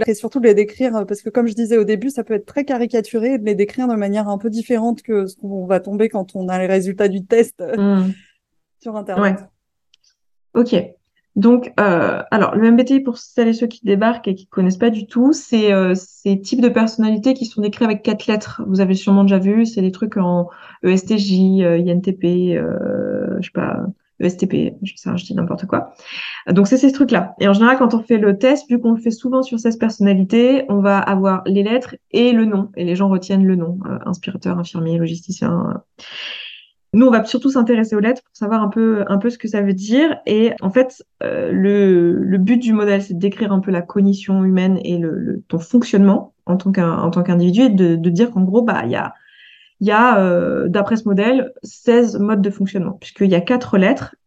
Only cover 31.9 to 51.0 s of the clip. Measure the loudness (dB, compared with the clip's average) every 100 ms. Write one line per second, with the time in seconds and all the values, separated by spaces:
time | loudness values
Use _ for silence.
31.9 | -12 _ 0 4 4 2 0 -4 -6 -4
32.9 | 0 0 0 0 2 2 2 -2 -6 -8
33.9 | -8 -8 -8 -8 -8 -6 -6 -6 -6 -4
34.9 | -2 -2 -6 -10 -6 -4 -2 -4 -8 -14
35.9 | _ -20 -16 -14 -14 -18 -20 _ _ _
36.9 | 4 6 4 0 -2 0 0 2 2 0
37.9 | 0 0 -2 -8 _ -4 -2 -2 0 0
38.9 | 0 0 -2 -2 -4 -6 -2 0 -2 0
39.9 | 2 2 0 -2 2 2 0 0 2 0
40.9 | -4 -20 _ -6 -4 -2 0 2 4 4
41.9 | 4 4 2 0 2 2 2 2 2 2
42.9 | 0 -2 -4 -4 -2 -2 -2 0 -4 -4
43.9 | 0 2 0 -2 0 2 2 2 0 -2
44.9 | -4 -4 -4 -6 -8 -6 -8 0 0 2
45.9 | 4 4 2 -2 _ -4 -2 0 0 0
46.9 | 0 -2 -2 0 2 2 4 4 4 4
47.9 | 2 0 2 0 2 2 2 0 -2 -4
48.9 | -4 -6 -12 _ _ -20 _ _ _ 0
49.9 | 4 4 4 2 2 0 -2 -2 -2 -2
50.9 | -2